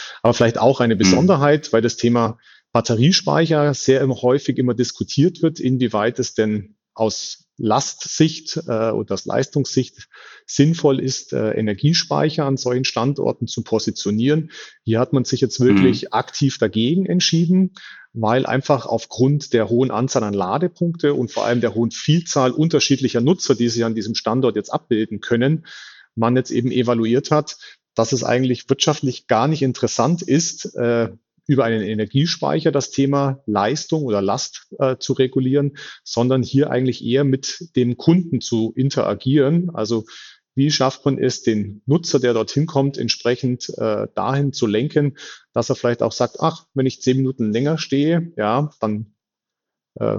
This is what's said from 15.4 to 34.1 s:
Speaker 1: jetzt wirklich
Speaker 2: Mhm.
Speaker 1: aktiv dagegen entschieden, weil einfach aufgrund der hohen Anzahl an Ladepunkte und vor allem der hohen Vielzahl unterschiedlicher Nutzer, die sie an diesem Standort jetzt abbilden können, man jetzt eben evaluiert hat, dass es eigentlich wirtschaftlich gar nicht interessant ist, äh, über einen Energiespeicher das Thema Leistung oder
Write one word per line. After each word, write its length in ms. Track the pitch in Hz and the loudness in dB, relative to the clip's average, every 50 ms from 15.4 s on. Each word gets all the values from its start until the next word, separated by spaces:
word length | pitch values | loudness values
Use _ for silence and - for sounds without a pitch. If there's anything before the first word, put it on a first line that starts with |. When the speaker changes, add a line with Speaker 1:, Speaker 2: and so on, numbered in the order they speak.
Speaker 1:
jetzt 180 | 135 117 - - | 0 0 0 2
wirklich 440 | 123 123 104 98 92 92 98 120 - | 4 4 6 6 6 4 4 2 -4
Speaker 2:
Mhm. 40 | - | -4
Speaker 1:
aktiv 480 | - 113 127 - - - 143 135 - - | -2 -2 -4 -4 -4 0 0 0 0 0
dagegen 480 | 117 104 - 110 113 123 165 190 190 180 | -2 -2 0 0 0 2 2 0 0 0
entschieden, 640 | 175 180 - - - 165 175 165 185 185 190 180 - - - - - - - _ - | 0 0 0 2 2 2 2 4 4 2 2 0 -2 -8 -20 -20 -20 -20 -20 _ -8
weil 320 | 117 110 107 117 131 135 | -2 0 2 2 2 0
einfach 400 | - - 131 - - 147 127 - | 0 -2 -2 0 2 0 0 0
aufgrund 680 | - 117 113 - - - - 123 135 147 147 147 - - | -2 -4 -4 -6 -4 -2 2 2 4 2 2 0 0 0
der 160 | 117 107 101 | 2 2 2
hohen 200 | 117 120 131 127 | 2 2 2 0
Anzahl 340 | 107 107 123 135 - 131 110 | 0 -2 -2 0 0 0 -2
an 120 | 104 101 | 0 -2
Ladepunkte 800 | 101 92 90 104 147 175 175 - - 175 170 165 170 - 147 143 | -2 -2 -2 -2 -2 -2 -2 -4 -2 -4 -4 -2 -2 0 0 0
und 160 | 143 123 113 | 0 -2 -4
vor 140 | - - 104 | -4 -2 -2
allem 160 | 110 123 123 | 0 0 0
der 120 | 113 110 98 | 0 0 0
hohen 160 | 110 117 113 | 0 -2 -2
Vielzahl 600 | - - - - 151 175 165 - - 147 127 127 | -2 -4 0 2 2 2 2 0 0 2 2 2
unterschiedlicher 720 | 123 - 156 165 160 143 - - 139 127 135 120 - 120 | 2 2 0 2 2 2 2 2 0 2 0 0 0 2
Nutzer, 340 | 120 139 196 185 - - 135 | 2 2 2 2 2 0 0
die 140 | 110 120 120 | 2 0 0
sie 160 | 113 117 117 | 0 0 -2
an 100 | 113 113 | -2 -2
diesem 180 | 110 95 110 113 | -4 -4 -6 -6
Standort 420 | - - 110 113 131 127 120 104 | -4 -2 -2 0 0 2 0 0
jetzt 140 | 107 101 - | -2 -4 -4
abbilden 500 | - 123 - - 120 107 110 - 110 98 | -6 -6 -4 -2 -2 0 -2 -2 -6 -8
können, 460 | - - 117 117 123 139 160 165 - - - - - - - - - _ - | -4 -2 0 2 2 2 0 0 -4 -10 -20 -20 -20 -20 -20 -20 -20 _ -4
man 200 | 113 113 117 123 | 0 0 2 2
jetzt 160 | 127 127 - | 2 0 0
eben 180 | 120 117 120 131 | -2 -2 -2 0
evaluiert 600 | - 123 120 117 120 113 113 110 117 131 135 - | 0 0 0 0 0 0 2 2 0 0 0 0
hat, 260 | 151 151 147 - - - - - - _ _ _ _ | 0 0 0 -2 -8 -18 -18 -20 -20 _ _ _ _
dass 160 | - 113 - | -2 0 0
es 120 | 135 120 - | 0 -2 0
eigentlich 460 | 120 120 123 131 127 123 - - - | 0 0 2 2 0 -2 -2 -2 -4
wirtschaftlich 560 | 135 - - - 147 - - 131 123 - - | -2 -2 0 -2 -2 0 -2 -4 -4 -4 -2
gar 220 | - 120 110 120 147 | 0 0 2 2 2
nicht 160 | 160 151 139 | 0 0 0
interessant 580 | 131 120 - - 107 - - 117 139 175 165 | -2 -2 0 -2 -2 0 0 0 0 0 -2
ist, 540 | - - 131 156 160 - - - - - - | 0 0 0 0 0 -2 -6 -10 -12 -12 -6
äh, 340 | - 120 120 120 117 113 104 92 - _ _ _ _ _ - | -4 -2 0 0 0 0 -2 -4 -10 _ _ _ _ _ 0
über 160 | 143 127 127 | 2 2 2
einen 180 | 113 113 110 | 2 2 0
Energiespeicher 920 | 101 101 110 107 107 104 - 135 151 170 - - - 139 147 160 151 170 | -2 -2 -2 -4 -4 -2 0 0 0 0 -2 -4 -2 -2 0 0 0 2
das 200 | 143 143 131 - | 0 0 -2 -2
Thema 500 | - - 139 135 139 143 139 139 135 135 _ | -2 -2 0 0 2 0 0 0 -2 -4 _
Leistung 580 | - 104 98 101 107 139 151 - - 160 160 147 | -4 -2 0 0 0 0 -2 -4 -4 -4 -2 -2
oder 180 | 123 | 0